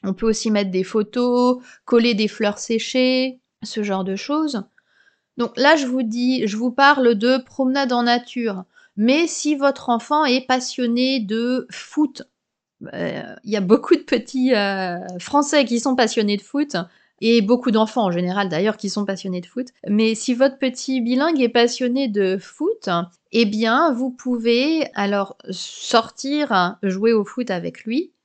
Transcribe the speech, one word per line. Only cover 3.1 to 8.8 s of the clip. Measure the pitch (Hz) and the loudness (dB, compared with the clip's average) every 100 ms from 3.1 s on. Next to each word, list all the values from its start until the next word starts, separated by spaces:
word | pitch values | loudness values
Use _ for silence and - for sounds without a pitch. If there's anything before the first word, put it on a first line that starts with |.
| 254 262 254 _ _ | 2 0 -6 _ _
ce | 214 - | -10 -6
genre | 202 190 | -4 -4
de | 190 196 | -4 -6
choses. | - 294 311 247 - _ _ _ _ _ _ - | -4 -2 -2 -4 -8 _ _ _ _ _ _ -6
Donc | 240 - | -6 2
là, | 277 320 | 4 4
je | 262 | 2
vous | 254 | -2
dis, | 233 233 247 254 214 | -2 -2 0 0 -2
je | 214 | -2
vous | 247 | -2
parle | 240 277 285 247 | 4 4 6 4
de | 220 233 262 | 2 2 0
promenade | 254 - 262 269 269 | -2 -2 -2 0 0
en | 240 | 0
nature. | 240 240 240 254 226 190 185 _ | 2 0 -2 -6 -4 -6 -12 _